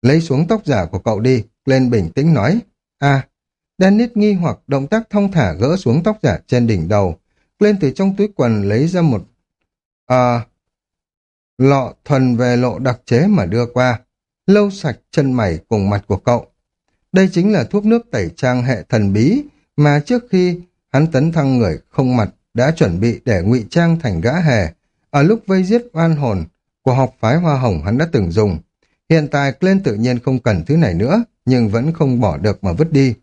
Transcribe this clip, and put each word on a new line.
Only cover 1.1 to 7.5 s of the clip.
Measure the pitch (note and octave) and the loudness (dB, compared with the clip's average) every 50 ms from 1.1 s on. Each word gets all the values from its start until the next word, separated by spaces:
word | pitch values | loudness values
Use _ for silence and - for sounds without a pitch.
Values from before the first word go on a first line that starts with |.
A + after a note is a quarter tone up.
| A2 G2 | -4 0
đi," | A2 B2+ C3 B2 - _ _ _ _ | 0 0 0 0 -2 _ _ _ _
Glenn | - C3+ C3 C3 B2 | 0 0 2 2 2
bình | B2 A2+ F2+ E2 | 0 0 -2 -2
tĩnh | - - C#3 E3 E3 | -4 -2 0 2 2
nói. | B2+ G2 A#2+ F3+ A#3+ - _ _ _ _ _ _ _ | 2 2 0 0 -2 -4 _ _ _ _ _ _ _
"À." | - C#3+ C#3 C3+ C3 _ _ _ _ _ _ _ _ _ _ _ | 0 0 0 0 -2 _ _ _ _ _ _ _ _ _ _ _
Dennis | F#3 F#3+ G3+ G#3+ A#3+ A#3+ A#3 | 2 2 4 2 0 0 0
nghi | G#3 G#3 G#3+ G#3 | 0 0 0 0
hoặc, | F#3 F3 D3+ G#2+ - _ - | 0 -2 -4 -4 -6 _ -4
động | C#3 C3+ C3+ C#3+ | -4 -4 -2 -2
tác | - A3 A3 _ | -4 -4 -4 _
thong | - G#3 G3+ G3 | -2 -2 -2 0
thả | G3 E3 - - D#3 | 0 0 0 0 -2
gỡ | - G#2+ C3+ E3+ F#3+ | -2 -2 -2 -2 -2
xuống | - B2 A#2 D#3 E3+ | 0 0 0 0 0
tóc | A3 G#3+ G#3+ | -2 -4 0
giả | - C#3+ F#2 - _ _ | -2 -2 -2 -2 _ _
trên | - B2 A#2+ A2+ | 0 0 2 0
đỉnh | A2+ F#2 D#2+ E2 | 0 -2 -2 0
đầu. | G#2 G#2 G2+ F2+ E2 - _ _ _ _ _ _ | 0 0 0 0 -4 -8 _ _ _ _ _ _